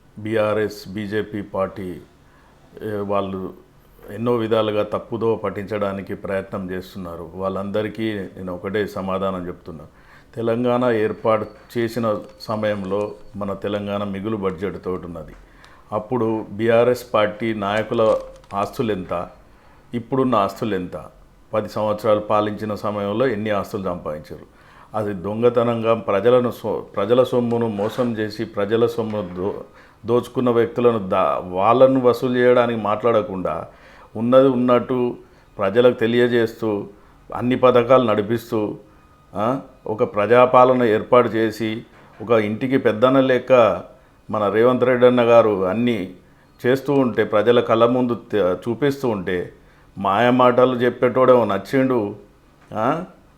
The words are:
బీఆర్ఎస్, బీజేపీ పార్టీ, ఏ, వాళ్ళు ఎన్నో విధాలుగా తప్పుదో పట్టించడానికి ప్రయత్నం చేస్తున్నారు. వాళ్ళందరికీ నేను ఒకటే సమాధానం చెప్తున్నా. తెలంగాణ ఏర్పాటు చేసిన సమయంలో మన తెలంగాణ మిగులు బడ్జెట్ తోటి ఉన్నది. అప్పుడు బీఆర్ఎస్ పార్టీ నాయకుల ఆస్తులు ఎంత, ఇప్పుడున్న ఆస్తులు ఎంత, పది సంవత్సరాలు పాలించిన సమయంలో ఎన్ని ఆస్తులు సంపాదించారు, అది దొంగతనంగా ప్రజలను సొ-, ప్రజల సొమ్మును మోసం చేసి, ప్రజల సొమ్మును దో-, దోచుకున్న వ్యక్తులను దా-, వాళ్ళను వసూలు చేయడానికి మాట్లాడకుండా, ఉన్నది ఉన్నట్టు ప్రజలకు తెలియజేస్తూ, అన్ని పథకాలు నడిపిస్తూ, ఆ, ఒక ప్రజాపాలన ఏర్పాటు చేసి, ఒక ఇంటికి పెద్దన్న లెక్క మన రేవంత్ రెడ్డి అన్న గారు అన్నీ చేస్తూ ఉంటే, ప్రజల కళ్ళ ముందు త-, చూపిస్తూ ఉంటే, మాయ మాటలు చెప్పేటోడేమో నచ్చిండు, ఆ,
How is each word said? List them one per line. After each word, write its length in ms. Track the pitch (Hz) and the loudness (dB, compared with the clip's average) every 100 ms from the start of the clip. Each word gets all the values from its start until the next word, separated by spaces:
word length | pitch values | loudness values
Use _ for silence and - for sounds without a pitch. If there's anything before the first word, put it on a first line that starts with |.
| _ - | _ -12
బీఆర్ఎస్, 720 | 107 110 107 104 104 - 98 | -4 0 0 0 -2 -6 -12
బీజేపీ 540 | 98 101 107 101 107 | -10 -6 -4 -4 -8
పార్టీ, 540 | 92 98 95 104 92 80 - _ _ _ _ _ _ - | -6 -4 -4 -6 -12 -12 -16 _ _ _ _ _ _ -12
ఏ, 140 | 110 101 | -8 -6
వాళ్ళు 580 | 101 101 95 95 92 - _ _ _ _ - | -2 -2 -2 -6 -10 -14 _ _ _ _ -16
ఎన్నో 220 | 104 120 | -6 -2
విధాలుగా 480 | 120 110 110 110 104 | 0 0 0 0 -2
తప్పుదో 540 | 104 98 - 113 113 104 | -2 -6 -6 -4 -2 -2
పట్టించడానికి 760 | 101 101 98 107 101 98 92 | -4 -8 -6 -4 -4 -6 -8
ప్రయత్నం 560 | 98 92 98 95 104 92 | -10 -6 -6 -6 -8 -8
చేస్తున్నారు. 600 | 92 - 98 87 85 82 | -8 -10 -12 -12 -12 -12
వాళ్ళందరికీ 800 | 90 95 95 101 107 107 104 110 | -8 -6 -6 -4 -4 -4 -4 -6
నేను 400 | 104 90 92 92 | -6 -10 -12 -10
ఒకటే 320 | 87 98 104 98 | -8 -4 -4 -4
సమాధానం 600 | 101 95 95 95 92 87 | -6 -6 -4 -4 -6 -8
చెప్తున్నా. 380 | 87 - 78 80 _ - - _ 120 | -12 -16 -18 -18 _ -20 -20 _ -6
తెలంగాణ 480 | 113 117 123 123 | -2 0 0 0
ఏర్పాటు 600 | 127 113 107 98 113 110 - - - 120 | 2 0 0 -2 0 0 -2 -14 -10 -4
చేసిన 400 | 113 117 113 101 - - | -4 -2 -2 -4 -8 -14
సమయంలో 720 | - 110 107 101 95 101 104 - - 98 | -8 -4 -2 -2 -4 -4 -4 -8 -14 -10
మన 160 | 101 | -8
తెలంగాణ 520 | 95 101 101 101 101 | -6 -4 -4 -4 -6
మిగులు 320 | 104 98 107 110 | -6 -6 -6 -4
బడ్జెట్ 480 | 95 87 98 85 | -4 -4 -6 -6
తోటి 220 | 92 90 85 | -6 -8 -8
ఉన్నది. 260 | 82 78 - - - - - - | -14 -16 -20 -20 -20 -20 -20 -8
అప్పుడు 540 | 104 - 127 110 110 104 | -8 -4 -2 -2 -2 -6
బీఆర్ఎస్ 640 | 101 113 113 120 123 - | -2 2 4 4 0 -2
పార్టీ 400 | 110 104 - 113 | 0 0 -2 -6
నాయకుల 640 | 107 101 110 107 117 110 - - - - | -4 -2 -2 -2 0 2 2 -4 -20 -10
ఆస్తులు 380 | 98 101 - 113 | -6 -6 -4 -4
ఎంత, 360 | 95 85 87 - - - _ _ - _ | -4 -6 -8 -8 -14 -20 _ _ -20 _
ఇప్పుడున్న 400 | 120 113 135 131 | -10 -4 -2 0
ఆస్తులు 400 | 110 98 - 117 | 2 0 -2 -4
ఎంత, 220 | 95 90 78 - - - _ _ | -4 -6 -12 -16 -20 -20 _ _
పది 140 | 110 104 | -6 -4
సంవత్సరాలు 520 | 110 107 104 113 104 | -4 -4 -2 0 0
పాలించిన 540 | 107 107 104 101 107 | 2 0 0 -4 -8
సమయంలో 520 | 101 107 104 101 107 131 | -6 -6 -4 -4 -2 -2
ఎన్ని 240 | 104 107 | -2 -4
ఆస్తులు 340 | 101 90 107 | -4 -4 -6
సంపాదించారు, 640 | 95 87 80 76 - 78 - _ - - - | -6 -6 -8 -10 -12 -18 -20 _ -20 -20 -10
అది 200 | 107 104 | -6 -6
దొంగతనంగా 800 | 95 95 110 120 120 117 117 110 | -6 -6 0 2 2 0 0 0
ప్రజలను 560 | 113 101 98 113 127 120 | 0 0 0 4 4 2
సొ-, 300 | - 110 71 - - | -4 -6 -6 -6 -4
ప్రజల 260 | 101 123 | 2 4
సొమ్మును 460 | 123 127 117 117 113 | 4 2 0 -2 -2
మోసం 480 | 101 107 - 120 110 | -2 -4 -2 -4 -2
చేసి, 280 | 107 107 | -6 -6
ప్రజల 420 | 110 104 101 113 117 | -8 -4 0 2 2
సొమ్మును 480 | 117 110 107 90 | 0 -4 -4 -6
దో-, 260 | 90 95 - - - - _ - | -6 -6 -6 -12 -20 -20 _ 0
దోచుకున్న 440 | 120 117 131 123 | 0 0 -2 2
వ్యక్తులను 580 | 117 113 - 120 113 95 | 2 2 2 2 2 0
దా-, 300 | 95 78 65 | 0 0 -2
వాళ్ళను 560 | 90 90 104 123 131 131 | -4 0 2 6 6 6
వసూలు 360 | 123 117 131 123 | 2 2 0 2
చేయడానికి 440 | 123 123 117 113 | 4 4 2 0
మాట్లాడకుండా, 840 | 101 107 120 113 98 92 85 82 - - - - - 107 | -2 0 2 0 0 -4 -4 -6 -10 -16 -20 -20 -16 -6
ఉన్నది 320 | 117 131 135 | 2 6 6
ఉన్నట్టు 680 | 123 123 120 120 127 120 - - _ _ - | 4 2 2 2 -2 -2 -6 -16 _ _ -4
ప్రజలకు 400 | 98 113 123 120 | 0 4 4 4
తెలియజేస్తూ, 880 | 113 120 123 120 113 - 110 101 98 - - _ - | 2 2 2 2 0 -2 -4 -4 -6 -16 -20 _ -14
అన్ని 220 | - 120 131 | -6 -2 2
పథకాలు 480 | 127 120 117 127 | 4 4 6 4
నడిపిస్తూ, 720 | 117 107 101 113 - 113 104 - - _ _ _ _ | 4 0 -2 -4 -2 -4 -4 -6 -16 _ _ _ _
ఆ, 260 | 95 110 135 - - - | -4 -2 -4 -8 -12 -8
ఒక 280 | 107 123 | -4 -2
ప్రజాపాలన 680 | 104 104 123 127 127 127 127 | 0 4 6 8 8 6 4
ఏర్పాటు 460 | 120 107 95 123 117 | 2 0 4 4 4
చేసి, 540 | 110 110 107 110 110 - - - - | 0 -2 -2 -6 -8 -12 -20 -20 -10
ఒక 80 | 107 | 0
ఇంటికి 480 | 113 104 110 131 135 | 0 0 -4 -2 0
పెద్దన్న 420 | 123 107 127 135 | 0 2 4 4
లెక్క 640 | 131 123 - 127 107 90 - - _ _ - | 4 2 4 6 6 2 -8 -20 _ _ -8
మన 180 | 107 101 | -2 0
రేవంత్ 360 | 107 123 123 | 4 4 4
రెడ్డి 220 | 123 123 123 | 2 4 4
అన్న 160 | 123 | 6
గారు 440 | 117 117 110 95 92 | 6 6 6 2 -2
అన్నీ 480 | 107 120 110 92 - _ _ _ - 120 | 0 -2 -2 -6 -14 _ _ _ -4 0
చేస్తూ 260 | 135 147 | 0 0
ఉంటే, 320 | 139 123 107 | 0 2 0
ప్రజల 360 | 104 104 107 120 | 0 2 4 4
కళ్ళ 260 | 113 113 117 | 4 4 4
ముందు 280 | 127 120 | 2 0
త-, 440 | 107 - 107 90 90 120 | -4 -4 0 0 0 -4
చూపిస్తూ 400 | 113 143 139 127 | -2 -2 -2 -4
ఉంటే, 440 | 104 90 90 - - _ _ _ - | -4 -4 -6 -6 -14 _ _ _ -4
మాయ 320 | 98 107 123 | 0 2 4
మాటలు 440 | 127 123 120 127 | 6 4 6 4
చెప్పేటోడేమో 680 | 120 123 - 123 110 127 123 | 4 0 2 0 4 6 6
నచ్చిండు, 720 | 104 98 - 135 131 123 101 107 - _ _ _ - | 4 -2 -2 0 0 0 -2 -8 -18 _ _ _ -12
ఆ, 300 | 104 120 160 185 - _ | -4 -2 -2 -8 -18 _